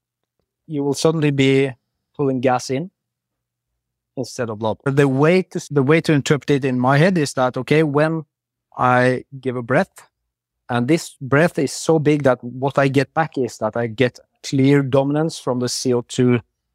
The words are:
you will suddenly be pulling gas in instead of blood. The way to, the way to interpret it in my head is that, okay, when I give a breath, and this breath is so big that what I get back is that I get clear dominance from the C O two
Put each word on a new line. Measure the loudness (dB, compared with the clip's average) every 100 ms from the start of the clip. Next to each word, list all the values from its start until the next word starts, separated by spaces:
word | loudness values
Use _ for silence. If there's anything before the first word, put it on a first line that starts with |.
| _ _ _ _ _ _ _
you | -6
will | -4
suddenly | 0 0 2 0
be | 2 2 2 0 -4 _ _ _ _
pulling | -2 0
gas | 0 0 -2
in | -6 -6 _ _ _ _ _ _ _ _ _ _ _ _ -12
instead | -12 -8 -8
of | -4
blood. | -4 -4
The | -2 2 2
way | 2 2 2
to, | 0 -8 -4
the | -2
way | 2 2
to | 4
interpret | 0 2 -2 0
it | -2
in | 0 0
my | 2 4
head | 4 2
is | -2
that, | -2 -2 -4
okay, | 0 2
when | 2 0 0 -2 -8 _ _ _ _ -2
I | 2 2 2 0 -6 -10
give | -6
a | -6
breath, | -2 -2 -2 -8 _ _ _ _ _ _ _
and | -4 0
this | 0 -2 -14
breath | -2 2 2 0
is | -4
so | -4 0 2
big | 2 2
that | 2 0
what | -4 -6 -4 0
I | 2
get | 2 -2
back | -2 -4 -4
is | -6 -4
that | -6 -4
I | -6
get | 0 -2 -2 _ _
clear | -6 0 4 4
dominance | 2 0 0 -2 -2 -4
from | -6 -4
the | -4
C | -4 -2
O | -2
two | -2 0 2 2 -2 _ _